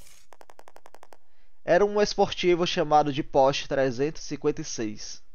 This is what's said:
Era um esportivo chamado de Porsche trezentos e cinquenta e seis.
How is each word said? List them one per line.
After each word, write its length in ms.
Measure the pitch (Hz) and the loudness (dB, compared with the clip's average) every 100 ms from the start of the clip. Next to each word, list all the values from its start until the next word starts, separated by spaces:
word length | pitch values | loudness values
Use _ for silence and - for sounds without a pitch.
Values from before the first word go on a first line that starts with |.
| - - - - - - - - - - - - - - - - - | -12 -14 -14 -12 -12 -12 -12 -12 -10 -10 -10 -10 -10 -10 -10 -6 2
Era 200 | 175 208 | 4 4
um 160 | 208 | 4
esportivo 680 | 208 - 196 - 180 175 175 | 2 2 0 2 4 4 2
chamado 460 | - 156 151 147 | 0 4 4 4
de 100 | 135 | 0
Porsche 460 | 156 147 135 147 - | 0 4 4 4 -2
trezentos 540 | 139 135 117 143 - | 0 2 2 -2 -2
e 20 | - | -6
cinquenta 340 | 151 151 135 | -2 -2 -2
e 60 | 156 | -4
seis. 580 | - 110 104 - - - | -4 -4 -6 -10 -10 -12